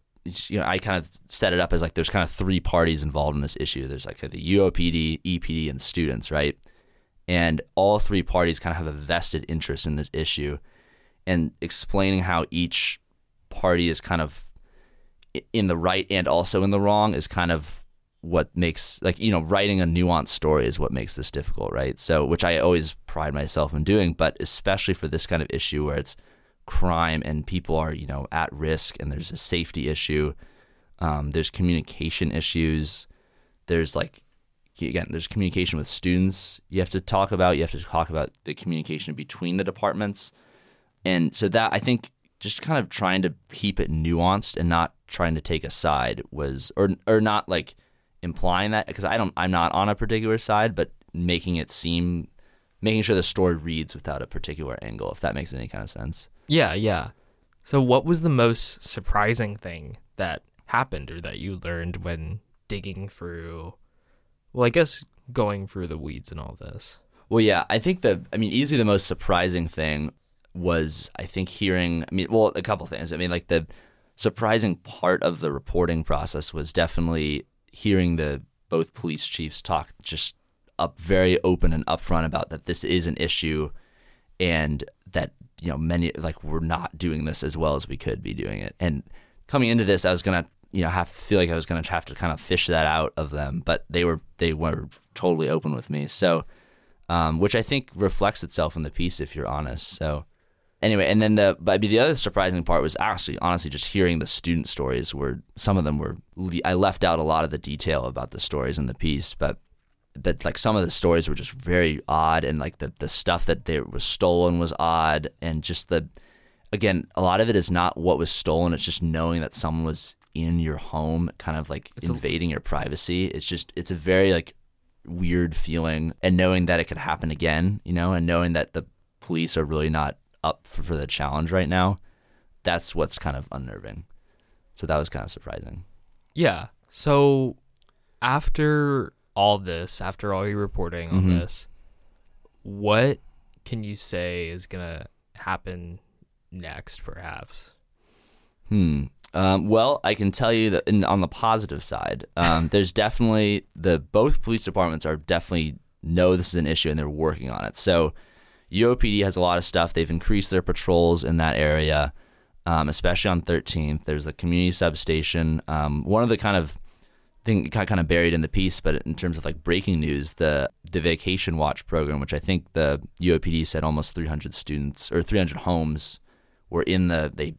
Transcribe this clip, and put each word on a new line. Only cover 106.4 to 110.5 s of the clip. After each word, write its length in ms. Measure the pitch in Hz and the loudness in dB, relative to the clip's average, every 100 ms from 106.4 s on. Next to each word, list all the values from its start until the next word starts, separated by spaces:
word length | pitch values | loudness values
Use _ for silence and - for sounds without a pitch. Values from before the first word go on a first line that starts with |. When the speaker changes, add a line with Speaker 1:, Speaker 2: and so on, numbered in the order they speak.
| 92 85 | -6 -2
Speaker 1:
I 80 | - | 0
left 320 | 92 98 87 | 2 2 2
out 140 | 92 82 | 2 2
a 40 | |
lot 220 | 78 80 | 2 2
of 60 | 80 | 0
the 80 | 73 | -2
detail 480 | - 73 - 76 62 | -6 -6 -2 -2 -2
about 240 | 65 62 | -6 -8
the 100 | - | -4
stories 380 | - 73 64 71 | -4 -2 -4 -2
in 80 | 67 | -4
the 80 | |
piece, 400 | 58 78 69 - | -2 -2 0 -2
but, 240 | - 71 - _ _ _ _ _ - | -2 -4 -4 _ _ _ _ _ -6
but, 260 | - 76 | -2 -2
like, 120 | - | -2